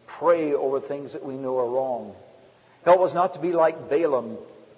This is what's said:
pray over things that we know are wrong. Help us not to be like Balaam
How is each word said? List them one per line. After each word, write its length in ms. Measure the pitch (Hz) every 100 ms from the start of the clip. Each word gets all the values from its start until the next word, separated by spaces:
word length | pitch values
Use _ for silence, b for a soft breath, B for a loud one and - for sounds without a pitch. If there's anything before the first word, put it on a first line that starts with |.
| -
pray 460 | - 160 170 151
over 260 | 143 135 135
things 340 | - 143 139
that 100 | -
we 120 | 135 131
know 220 | 135 131
are 100 | 120
wrong. 480 | 127 131 120 107 92 - - - b b b 170
Help 160 | 180
us 120 | 185
not 200 | 170 185
to 60 | -
be 100 | 165
like 380 | 170 160 160 -
Balaam 480 | 147 165 131 113 110 - - -